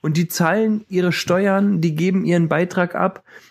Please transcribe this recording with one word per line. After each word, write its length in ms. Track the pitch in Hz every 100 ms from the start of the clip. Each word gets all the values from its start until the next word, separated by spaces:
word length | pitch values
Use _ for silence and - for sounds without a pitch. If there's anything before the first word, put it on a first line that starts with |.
Und 160 | 156 156
die 100 | 170
zahlen 580 | - 165 202 220 214 -
ihre 240 | 185 180
Steuern, 720 | - - 180 196 190 202 185
die 120 | 165 156
geben 280 | 185 185
ihren 240 | 160 175 165
Beitrag 460 | 156 175 185 175
ab, 300 | - 185 - _ - -